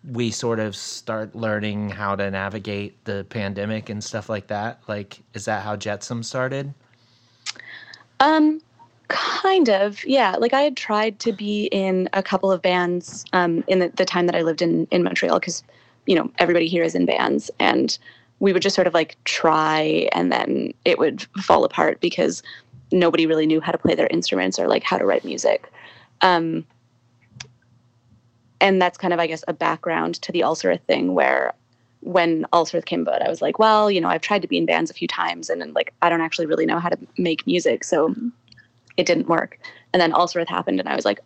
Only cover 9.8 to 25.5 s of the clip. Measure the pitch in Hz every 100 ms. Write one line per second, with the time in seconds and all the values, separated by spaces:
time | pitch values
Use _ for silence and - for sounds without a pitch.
9.8 | 202 202 - 269 214 - 240 269 294 254
10.8 | - 208 220 214 233 196 208 208 208 196
11.8 | 190 185 185 190 190 196 196 185 180 180
12.8 | 175 180 - - - 185 175 165 - 185
13.8 | 175 - 185 180 175 175 165 160 170 165
14.8 | 160 180 175 175 180 180 - 170 _ _
15.8 | _ _ - 175 - - 170 175 165 175
16.8 | 165 175 - - - 139 - - 95 -
17.8 | - - - - _ _ 196 185 196 196
18.8 | 180 170 156 - - - 165 156 156 156
19.8 | 156 160 165 - 90 - - 67 - -
20.8 | - - 147 - - 196 - 160 - -
21.8 | 156 - 175 175 165 180 - - _ -
22.8 | - 185 170 165 160 160 156 160 160 170
23.8 | 160 165 165 165 180 95 95 - 85 -
24.8 | - - 98 95 - - -